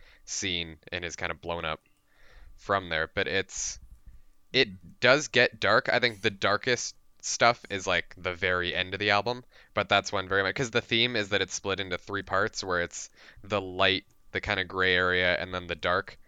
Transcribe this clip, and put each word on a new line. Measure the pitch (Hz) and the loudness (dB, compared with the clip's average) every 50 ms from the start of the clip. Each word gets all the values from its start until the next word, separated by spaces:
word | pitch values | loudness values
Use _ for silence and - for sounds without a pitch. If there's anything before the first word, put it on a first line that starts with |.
| - - - - - | -20 -20 -20 -20 -14
scene | - - - - 98 90 87 85 82 80 76 _ - | -10 -8 -6 -4 -2 -2 -4 -4 -8 -12 -18 _ -10
and | - 87 87 | -8 -8 -8
has | 85 82 - | -8 -8 -8
kinda | 90 85 82 | -6 -6 -6
blown | 73 - 85 85 85 82 | -6 -6 -6 -6 -4 -4
up | 80 78 - _ _ _ _ _ _ _ _ - - - - - - - | -4 -6 -6 _ _ _ _ _ _ _ _ -20 -20 -20 -20 -20 -20 -20
from | - - - 101 98 95 87 | -20 -4 0 0 0 0 0
there. | 82 78 80 - - | -2 -2 -2 -2 -2
But | 101 95 - | -2 -2 0
it's, | 85 95 92 - - - - - - - - - - - - - - - - - - - - _ - | 0 -2 -2 -2 -6 -8 -8 -8 -8 -10 -16 -20 -20 -20 -20 -20 -20 -20 -20 -20 -20 -20 -20 _ 0
it | 127 131 107 92 98 - 82 - - | 2 2 2 -2 -14 -18 -20 -12 2
does | - 123 131 147 156 - | 6 6 6 6 4 2
get | - 123 123 - - - | 4 4 4 4 2 0
dark. | - 98 104 123 - - | 2 4 4 4 4 2
I | - 120 | 0 2
think | 113 120 110 98 | 2 0 -2 0
the | 98 110 | -2 -2
darkest | 104 98 - 101 101 104 - 131 123 120 - - - - _ - - - | -2 0 0 0 0 0 0 0 -2 -2 -2 -8 -10 -12 _ -20 -20 -14
stuff | - - - - 127 117 120 - - - | -8 -6 0 4 6 4 4 4 -2 -6
is, | 101 98 92 98 | -6 -4 0 0
like, | 90 85 - - - - | 0 0 0 -2 -12 -8
the | 92 92 90 | -6 -6 -4
very | 85 101 92 90 90 87 87 76 | 0 0 0 2 2 0 -2 0
end | 85 92 92 95 | -2 -2 -2 -2
of | 95 | -2
the | 104 104 | 2 2
album, | 101 101 101 117 123 123 127 - _ - - _ _ | 2 2 2 0 -4 -6 -10 -18 _ -20 -20 _ _
but | 107 101 - | -2 0 4
that's | 104 101 98 - - | 2 2 2 2 -4
when | 98 92 92 | -4 -4 0
very | 95 98 98 | 0 2 2
much, | 95 98 | 2 0
'cause | - 139 117 | -2 -4 -2
the | 113 120 | -2 -4
theme | 110 - 120 113 117 123 123 113 | -2 0 0 2 2 2 0 -2
is | 104 95 | -2 0
that | 104 98 | 0 0
it's | 95 90 - | 0 -2 -4
split | - - 101 95 92 | -8 -4 -4 -4 -4
into | 98 92 90 85 | -4 -6 -6 -8
three | - - 101 98 95 | -6 -6 -6 -6 -4
parts, | - 98 92 95 - - - - | -2 0 0 0 0 -2 -6 -4
where | 95 90 87 | -2 0 0
it's | 87 85 - - - - _ - - - - - - | -2 -2 -6 -12 -16 -16 _ -20 -20 -20 -20 -20 -8
the | 98 107 101 | -4 -2 -2
light, | 95 92 90 90 95 95 95 95 - _ _ _ _ - | -2 -4 -2 2 4 4 4 2 -2 _ _ _ _ -8
the | - 98 | -6 -6
kinda | - - 104 95 92 | -2 -2 -2 -2 -2
gray | 85 95 95 92 92 90 | -4 -2 0 2 4 4
area, | 90 92 90 90 90 92 90 90 - | 4 4 2 2 2 2 2 2 0
and | - 95 92 | -2 -4 -6
then | 90 90 85 | -8 -6 -6
the | 85 | -8
dark. | 78 - 90 87 95 101 - - - - | -4 -2 0 0 0 -2 -4 -12 -20 -20